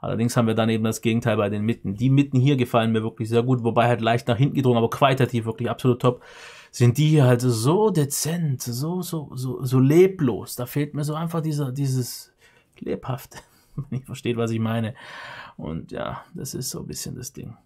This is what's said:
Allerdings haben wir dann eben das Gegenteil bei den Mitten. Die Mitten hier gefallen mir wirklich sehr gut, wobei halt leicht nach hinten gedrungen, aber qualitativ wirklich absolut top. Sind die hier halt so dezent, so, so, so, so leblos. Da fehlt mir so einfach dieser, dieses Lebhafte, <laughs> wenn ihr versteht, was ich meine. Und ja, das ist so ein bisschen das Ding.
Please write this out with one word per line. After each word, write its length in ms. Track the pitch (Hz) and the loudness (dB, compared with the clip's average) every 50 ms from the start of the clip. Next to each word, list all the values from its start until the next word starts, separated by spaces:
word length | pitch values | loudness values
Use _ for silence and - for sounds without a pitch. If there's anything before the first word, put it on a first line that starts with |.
Allerdings 360 | - 90 95 104 113 120 - | -6 -4 -2 -2 -2 0 2
haben 100 | 127 117 | 2 2
wir 80 | 113 110 | 2 2
dann 140 | 110 113 113 | 2 2 2
eben 160 | 113 110 110 | 2 0 0
das 160 | 110 110 - | -2 -2 -2
Gegenteil 380 | - 117 113 117 117 120 107 104 | -2 0 0 2 0 0 0 2
bei 100 | 104 101 | 0 0
den 140 | 101 104 104 | -2 -2 -2
Mitten. 320 | 110 117 - _ - 95 | -2 -4 -4 _ -8 -6
Die 140 | 107 120 131 | 0 2 4
Mitten 280 | 135 139 143 139 - 123 | 4 4 4 4 2 2
hier 180 | 123 143 147 | 4 4 4
gefallen 360 | 123 123 - - 120 113 113 110 | 2 0 2 2 2 2 4 0
mir 100 | 110 110 | 0 -2
wirklich 260 | 113 - - 113 107 | -2 -6 -6 -6 0
sehr 140 | 113 117 120 | 2 2 2
gut, 220 | 127 131 120 113 | 2 0 0 0
wobei 240 | 117 110 117 113 117 | 0 2 2 4 4
halt 120 | 123 110 | 2 2
leicht 280 | 110 113 117 120 - - | 2 0 0 0 0 -2
nach 80 | 120 | 2
hinten 180 | 101 139 147 - | 2 2 2 2
gedrungen, 240 | - - 123 123 117 | 2 2 4 4 4
aber 120 | - - | 2 0
qualitativ 540 | - - 147 131 135 131 131 117 - 117 107 | 2 2 2 2 4 2 0 0 0 -4 -4
wirklich 240 | 113 110 - 117 107 | -4 -6 -6 -4 -6
absolut 320 | 113 - - 131 120 120 | -6 0 2 2 2 4
top. 220 | - 127 123 - - - - - - - - - - _ | 2 0 0 0 -10 -20 -20 -20 -20 -20 -20 -20 -20 _
Sind 280 | _ - 127 120 120 147 | _ 4 4 4 4 4
die 100 | 151 151 | 4 4
hier 160 | 156 151 139 | 6 6 6
halt 160 | 127 127 117 | 6 4 4
so 500 | 123 127 120 110 110 131 165 208 214 220 | 2 0 0 0 2 2 2 4 2 2
dezent, 720 | 185 160 143 135 - - - 147 165 175 165 147 131 123 - | 2 2 0 0 -2 -4 -4 -4 -4 -2 -2 -2 -2 -4 -6
so, 400 | 123 120 120 139 165 180 185 175 | -8 -6 -6 -6 -4 -4 -6 -6
so, 280 | - - 160 143 - - | -6 -6 -8 -8 -8 -10
so, 300 | 127 127 131 123 - - | -8 -6 -6 -6 -6 -4
so 160 | 127 123 131 | 0 4 4
leblos. 760 | 131 135 147 170 185 190 190 185 156 123 107 82 101 - - | 6 6 8 8 6 6 4 2 0 0 0 -2 -6 -10 -8
Da 120 | - 123 | -8 -8
fehlt 280 | 123 - 147 147 147 147 | -6 -4 -4 -4 -4 -4
mir 80 | 139 147 | -6 -6
so 120 | 147 151 | -4 -4
einfach 260 | 156 165 165 170 165 | -4 -6 -4 -4 -4
dieser, 320 | 151 160 151 147 147 127 123 | -4 -2 -2 -2 -4 -4 -2
dieses 600 | 143 139 135 131 127 123 - - - - _ _ _ _ _ _ _ _ _ _ - | -2 -2 0 0 -2 -4 -4 -8 -14 -16 _ _ _ _ _ _ _ _ _ _ -14
Lebhafte, 600 | - - - - - 120 127 131 - - - - - _ _ _ | -8 -8 -8 -8 -6 -8 -8 -8 -10 -16 -20 -20 -20 _ _ _
<laughs> 180 | _ _ _ | _ _ _
wenn 240 | - 135 - - 131 | -12 -10 -8 -8 -10
ihr 60 | - | -8
versteht, 300 | - - - - 120 117 | -10 -14 -8 -6 -4 -2
was 160 | 113 117 113 113 | -2 -2 -2 -2
ich 80 | 113 | -2
meine. 340 | 113 110 113 117 113 110 127 - - - - - - - - - - - - | -2 -2 -2 -2 -4 -6 -8 -12 -18 -20 -18 -18 -16 -16 -18 -18 -18 -20 -18
Und 340 | - - - 80 82 - - | -14 -12 -10 -10 -10 -10 -10
ja, 320 | - - - - - - - _ _ | -10 -10 -8 -8 -8 -10 -14 _ _
das 200 | - - 131 - | -14 -12 -10 -10
ist 160 | - 131 - | -10 -10 -10
so 80 | - - | -10 -10
ein 80 | - | -12
bisschen 300 | - - - - - - | -12 -12 -12 -12 -12 -12
das 160 | - 120 - _ | -12 -14 -16 _
Ding. 240 | - - - 117 _ _ | -14 -14 -14 -16 _ _